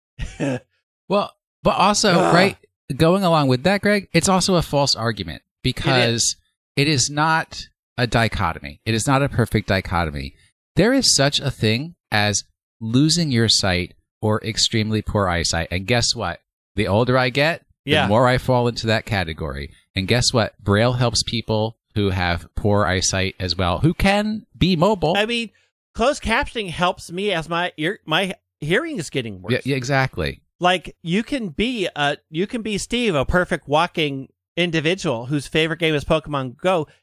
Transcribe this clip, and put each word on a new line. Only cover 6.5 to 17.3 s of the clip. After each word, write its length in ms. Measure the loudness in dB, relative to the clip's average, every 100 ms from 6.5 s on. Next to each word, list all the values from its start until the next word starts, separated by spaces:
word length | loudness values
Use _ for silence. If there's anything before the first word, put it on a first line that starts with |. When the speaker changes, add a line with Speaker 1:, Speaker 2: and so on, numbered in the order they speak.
| _ _ 0
Speaker 2:
it 100 | 2
is 240 | 2 0
not 540 | 0 0 0 -2 -10 -16 _ _ -4
a 80 | 0
dichotomy. 760 | 2 0 0 -2 -4 -10 -10
It 100 | -4
is 120 | -2 0
not 160 | 0
a 60 | 2
perfect 400 | 0 0 0 0
dichotomy. 640 | -2 0 -2 -2 -4 -10 -14 _ _ _ 0
There 160 | 2
is 220 | 4 2
such 260 | 2 2 0
a 100 | -4
thing 440 | -2 0 0 -4 -12 _
as 340 | 0 0 -2 -6 _ _ _
losing 500 | 0 2 4 2 2
your 180 | 2 4
sight 460 | 4 2 0 -4 -10 _ _
or 220 | -2 -2
extremely 580 | -2 -2 0 0 0 -2
poor 260 | -2 0 0
eyesight. 400 | 0 -2 -2 -2
And 160 | -4 0
guess 280 | 0 0
what? 260 | -2 -6 -8 _ _ _ -4
The 120 | 0
older 300 | 2 2 2
I 100 |
get, 360 | 0